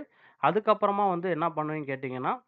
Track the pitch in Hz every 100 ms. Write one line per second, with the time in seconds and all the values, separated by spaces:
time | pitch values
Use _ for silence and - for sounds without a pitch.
0 | 294 _ - _ 143 175 214 208 208 202
1 | 202 175 180 156 165 156 151 156 139 131
2 | 135 127 147 247